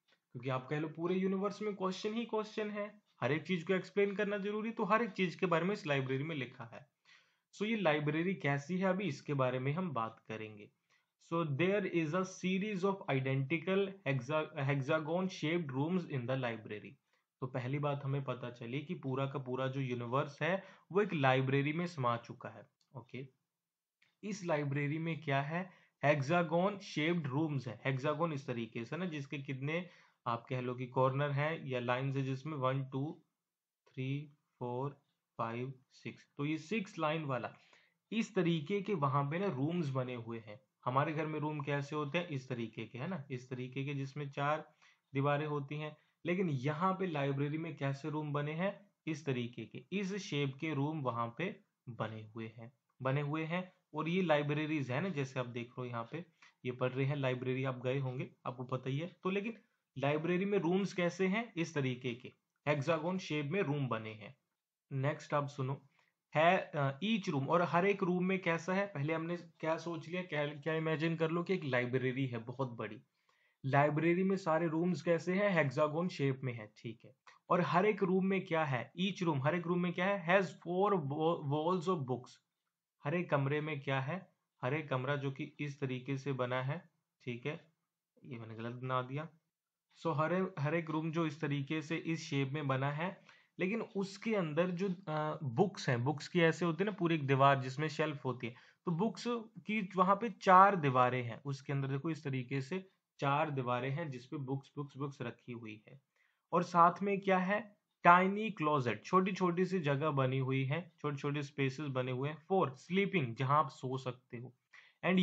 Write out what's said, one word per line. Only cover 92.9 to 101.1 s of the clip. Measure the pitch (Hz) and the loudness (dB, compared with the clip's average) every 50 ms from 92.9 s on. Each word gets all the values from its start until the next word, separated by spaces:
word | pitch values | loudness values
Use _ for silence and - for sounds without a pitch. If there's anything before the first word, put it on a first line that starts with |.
है, | 147 151 165 190 196 - - - - - _ _ _ - | 0 -2 -2 -4 -4 -8 -14 -20 -20 -20 _ _ _ -4
लेकिन | 175 185 220 233 | -2 -2 -2 -2
उसके | 202 - - 196 196 - - - - 226 220 | -4 -4 -4 -4 -4 -4 -6 -6 -4 0 0
अंदर | 202 175 156 147 156 175 180 | 0 0 2 2 2 2 2
जो, | 180 170 196 202 180 - - - | 0 0 0 -2 -2 -4 -4 -4
अ, | 156 151 151 151 156 156 160 | -2 -2 -2 -2 -2 -4 -4
बुक्स | 131 113 123 196 196 - - - - | -2 2 2 2 2 2 0 0 0
हैं, | 127 117 120 | 2 2 2
बुक्स | 139 156 139 - - | 0 -2 -2 -6 -2
की | - 175 | 2 4
ऐसे | 165 160 160 160 180 | 6 6 4 4 2
होती | 170 160 151 196 | 0 2 2 0
है | |
ना | 214 | -2
पूरी | 196 - 175 165 165 | 0 0 2 2 2
एक | 160 139 131 | 2 4 4
दीवार | 139 131 135 139 139 135 | 6 8 8 8 8 6
जिसमें | 127 131 131 135 151 156 | 2 -2 -4 -4 -4 -2
शेल्फ | 151 - 156 156 147 139 - | 0 0 0 -2 -2 -2 -4
होती | 131 123 120 - 113 | -4 -4 -4 -6 -8
है, | - - - - _ _ _ | -8 -10 -18 -20 _ _ _
तो | 185 | -2
बुक्स | 170 156 208 233 - - - 233 240 233 | 0 0 0 0 -2 -2 -4 -4 -4 -4
की | 226 - - - - - 214 220 202 185 - | -6 -8 -14 -12 -6 -2 -2 -2 -2 0 2
वहां | 175 214 190 196 | 4 6 6 6
पे | 190 226 233 | 4 2 -2
चार | 185 - - 190 185 185 196 202 208 | -4 2 8 10 12 12 12 12 8
दीवारें | 180 147 139 123 127 123 127 | 6 4 4 6 6 6 6